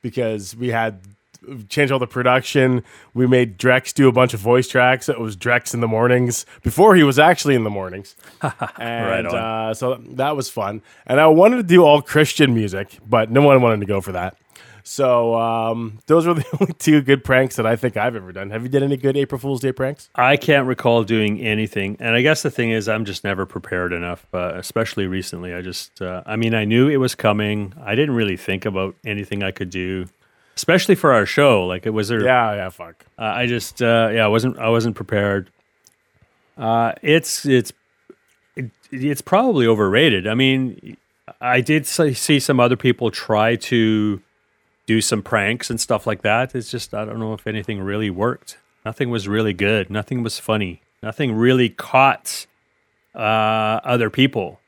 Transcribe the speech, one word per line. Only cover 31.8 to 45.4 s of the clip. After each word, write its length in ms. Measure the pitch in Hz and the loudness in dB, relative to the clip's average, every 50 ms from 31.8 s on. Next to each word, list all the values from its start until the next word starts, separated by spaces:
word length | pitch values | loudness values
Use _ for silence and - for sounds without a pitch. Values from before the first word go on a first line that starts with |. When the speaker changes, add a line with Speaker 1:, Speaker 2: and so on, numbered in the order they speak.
| - | -6
Speaker 2:
it 40 | 113 | -4
was 180 | 107 110 107 101 | -4 -4 -4 -2
there. 160 | 120 110 123 | -2 0 2
Speaker 1:
Yeah, 280 | 123 127 123 117 110 104 | 2 4 2 2 0 -2
yeah, 120 | 101 92 92 | -6 -8 -10
fuck. 340 | - _ 87 82 85 _ _ _ _ | -10 _ -20 -20 -20 _ _ _ _
Speaker 2:
Uh, 60 | - | -10
I 240 | 113 107 95 110 123 | -8 -6 -4 -4 -2
just, 340 | 120 120 117 - - - - | -2 -2 -4 -6 -8 -6 -2
uh, 280 | 123 117 117 117 113 110 | 2 2 4 4 2 2
yeah, 120 | 107 117 110 | 2 2 2
I 40 | 104 | 2
wasn't, 300 | 107 113 113 131 120 - | 2 2 0 -2 -4 -2
I 100 | 117 113 | -2 0
wasn't 260 | 117 117 113 117 101 | 0 0 0 -2 -6
prepared. 520 | - 110 - 110 104 101 101 98 98 92 _ _ _ _ _ _ _ _ _ _ _ _ _ _ _ _ _ _ _ _ _ _ - | -8 -8 -4 -2 -2 0 0 -2 -4 -6 _ _ _ _ _ _ _ _ _ _ _ _ _ _ _ _ _ _ _ _ _ _ -8
Uh, 340 | 123 113 117 117 117 113 - - | -4 -2 0 0 0 -2 -4 -4
it's, 440 | - 147 151 165 156 - - - - | 0 2 2 2 2 -2 -8 -6 0
it's, 260 | 147 131 127 117 - - _ _ _ _ _ _ _ - _ _ _ _ _ _ _ _ | 2 2 2 2 0 -12 _ _ _ _ _ _ _ -20 _ _ _ _ _ _ _ _
it, 160 | - 131 113 _ _ _ _ | -12 -12 -12 _ _ _ _
it's 320 | - 131 127 147 147 - | -10 -6 -4 -4 -4 -4
probably 420 | - - - 196 247 262 214 143 120 | -2 0 2 2 2 2 2 2 4
overrated. 600 | 113 113 107 104 95 98 117 160 160 110 95 90 | 4 4 4 2 2 4 4 4 4 2 2 -2
I 80 | 104 110 | -2 0
mean, 640 | 120 135 131 131 131 131 127 - - _ - - _ _ _ _ _ _ - - _ | 2 2 2 2 0 -2 -4 -8 -12 _ -20 -20 _ _ _ _ _ _ -20 -20 _
I 200 | 123 123 123 127 | -4 0 0 0
did 260 | 120 127 151 156 139 | 2 2 0 0 0
see, 280 | - - - 170 147 127 | -4 -2 0 0 0 0
see 260 | - - - 156 139 | -4 -2 0 0 0
some 180 | - - 143 127 | 2 0 2 2
other 180 | 123 120 127 | 4 2 2
people 360 | - - 127 120 - 123 110 | 2 0 -2 0 0 -2 -4
try 420 | - - - - 113 107 107 113 117 | -4 -6 -4 -2 0 2 2 2 0
to 640 | 113 - - 131 117 113 110 110 107 107 107 101 95 _ _ _ _ _ _ _ _ _ _ _ _ _ | -2 -4 -2 0 2 2 2 2 0 0 -2 -4 -6 _ _ _ _ _ _ _ _ _ _ _ _ _
do 160 | - 113 113 | -2 0 0
some 220 | 110 - 120 107 | 0 0 -2 -4
pranks 480 | 98 - 120 107 | -2 -2 -2 -2